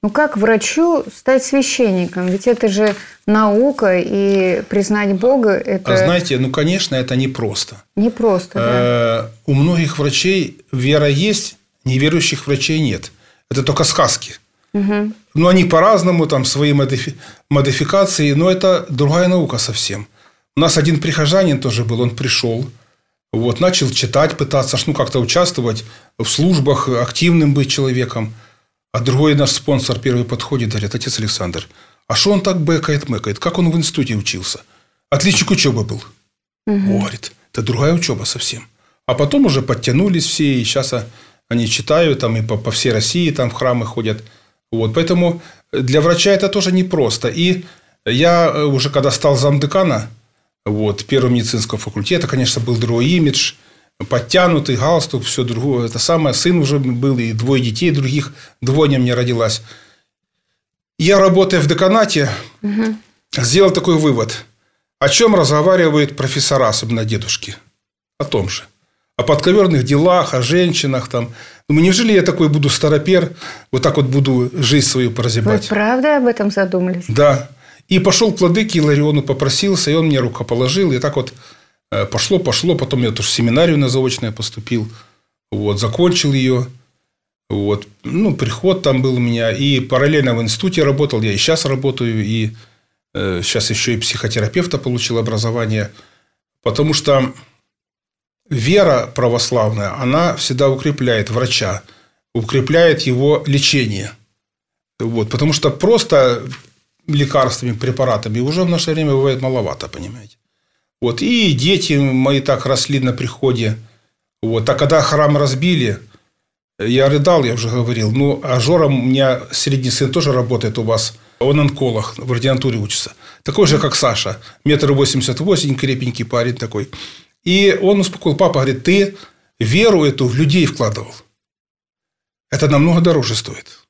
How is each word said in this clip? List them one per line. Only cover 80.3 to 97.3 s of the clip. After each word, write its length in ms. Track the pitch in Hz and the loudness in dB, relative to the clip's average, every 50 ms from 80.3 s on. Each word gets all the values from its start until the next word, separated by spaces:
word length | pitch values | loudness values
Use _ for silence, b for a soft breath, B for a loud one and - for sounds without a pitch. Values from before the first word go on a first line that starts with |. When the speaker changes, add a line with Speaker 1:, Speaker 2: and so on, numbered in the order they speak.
| - - 120 - 120 117 127 127 147 190 196 170 | -4 -6 -6 -4 -2 -2 0 0 0 0 0 0
Speaker 2:
И 60 | 135 123 | 0 0
так 180 | 127 147 139 | -2 -2 -2
вот, 160 | 143 123 107 B B B B B B B B B B _ _ | -2 -4 -6 B B B B B B B B B B _ _
э, 140 | - 104 104 | -4 -4 -4
пошло, 320 | 101 - 117 - - 202 180 | -4 -4 -6 -2 0 0 0
пошло. 360 | 185 - - - - 175 165 | 0 0 -2 0 0 0 0
Потом 280 | 143 135 127 - 127 | 0 -2 -2 -2 0
я 80 | 123 113 | 0 -2
тоже 180 | 107 - 113 - | -2 -4 -4 -4
в 20 | |
семинарию 460 | - - 117 117 113 143 170 170 160 143 | -2 0 0 2 2 2 2 2 2 2
на 100 | 139 131 | 0 0
заочное 420 | 123 135 131 127 - - - 110 | 0 0 0 -2 -2 -4 -6 -8
поступил. 540 | 107 - 107 - - - 107 - 123 113 107 110 B B B B B B B B _ _ _ _ | -6 -8 -10 -10 -10 -12 -8 -4 -4 -4 -4 -6 B B B B B B B B _ _ _ _
Вот, 280 | - 104 104 104 101 98 | -8 -4 -2 -2 -2 -2
закончил 520 | 110 113 113 - 175 180 175 175 - 147 135 | -2 -4 0 2 2 2 2 0 0 0 0
её. 320 | 135 131 127 127 127 127 123 - - _ _ _ _ _ _ _ _ _ _ _ _ _ _ | 2 2 2 2 0 -2 -4 -10 -20 _ _ _ _ _ _ _ _ _ _ _ _ _ _
Вот. 360 | 101 101 101 101 104 101 - - _ _ _ | -6 -4 -2 -2 -2 -4 -4 -14 _ _ _
Ну, 300 | - 127 170 220 208 143 | -6 -2 0 0 0 0
приход 480 | - 139 113 - - - 190 185 185 | -2 -2 -4 -4 -2 0 0 0 2
там 180 | - 147 131 127 | 0 0 0 2
был 120 | 131 135 127 | 0 0 0
у 40 | 123 | 0
меня. 300 | 123 120 117 117 117 113 | 0 0 0 0 -2 -2
И 280 | 110 - 139 143 139 127 | -2 0 0 2 2 0
параллельно 540 | - - 135 127 139 147 156 151 139 127 117 | 0 0 0 2 2 2 2 2 2 0 0
в 80 | 117 | -2
институте 420 | 117 110 110 - - 190 185 175 151 | -2 -4 -4 -2 -4 -2 0 0 0
работал. 380 | 139 139 135 151 143 - 110 | 0 2 0 -2 -2 -2 -2
Я 100 | 110 110 | -2 -2
и 40 | 98 107 | -2 -2
щас 260 | - - 160 160 - | 0 0 0 0 0
работаю. 580 | 147 135 127 135 139 127 - 123 117 110 110 104 | -4 -4 -2 -2 -4 -4 -2 -4 -4 -2 -2 -2
И, 260 | 104 113 113 110 107 110 b b b b b b b b b _ _ _ | -2 -2 -2 -4 -4 -6 b b b b b b b b b _ _ _
э, 260 | 95 92 98 92 87 | -6 -4 -4 -4 -4
щас 280 | 87 - - 113 101 - | -4 -4 -4 -2 -2 -2
ещё 220 | 117 107 - - | -4 -4 -2 -2
и 40 | 120 | -4
психотерапевта 800 | 110 113 - - - - 110 110 117 107 113 - 185 180 180 - 139 | -4 -4 -6 -6 -4 -6 -4 -4 -2 -4 -2 -2 -2 -2 -2 -4 -4
получил 380 | - 135 123 120 - - 120 117 | -4 -4 -4 -4 -4 -2 -2 -2
образование. 720 | 113 117 113 107 110 117 113 120 117 107 107 107 104 101 b b b b b b b b b b _ _ _ _ | -2 -2 -4 -4 -4 -4 -4 -4 -4 -2 -2 -4 -4 -6 b b b b b b b b b b _ _ _ _
Потому 300 | _ 117 - - 147 156 151 | _ -4 0 0 0 0 0
что 380 | 147 - 151 143 135 131 131 | -2 0 2 2 2 2 -2